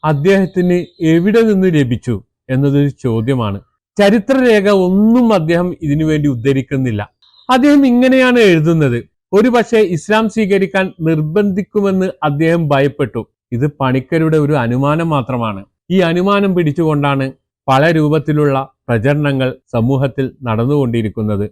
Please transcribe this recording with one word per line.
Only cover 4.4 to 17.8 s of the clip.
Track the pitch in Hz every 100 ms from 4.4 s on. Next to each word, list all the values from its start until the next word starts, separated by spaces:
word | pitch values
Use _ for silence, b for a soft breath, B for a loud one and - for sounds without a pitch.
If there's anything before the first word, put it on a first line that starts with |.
| 247 214 196 196 180
ഒന്നും | 190 220 240 233 202
അദ്ദേഹം | 156 170 180 156
ഇതിനു | 156 147 156
വേണ്ടി | 151 147
ഉദ്ധരിക്കുന്നില്ല. | 120 127 135 131 135 127 104 104 _ b b b
അദ്ദേഹം | 254 285 285 269
ഇങ്ങനെയാണ് | 240 254 262 254 240 208
എഴുതുന്നത്, | 165 156 165 139 117 - _ _ 196
ഒരുപക്ഷേ | 240 240 214 226 196 170
ഇസ്ലാം | - 214 220
സ്വീകരിക്കാൻ | 220 208 196 190 196 190 - 160
നിർബന്ധിക്കുമെന്ന് | 160 156 180 202 185 185 214 196 190 185 - 156
അദ്ദേഹം | 143 160 170 156
ഭയപ്പെട്ടു. | 139 143 - 127 117 - _ _ 117
ഇത് | 147 -
പണിക്കരുടെ | 131 131 127 165 160 156
ഒരു | 143 147
അനുമാനം | 117 123 143 156 165
മാത്രമാണ്. | 147 117 127 113 98 98 _ _
ഈ | 185 170
അനുമാനം | 170 190 202 202 180
പിടിച്ചുകൊണ്ടാണ് | 156 143 160 147 143 139 135 - _ _ -
പല | 135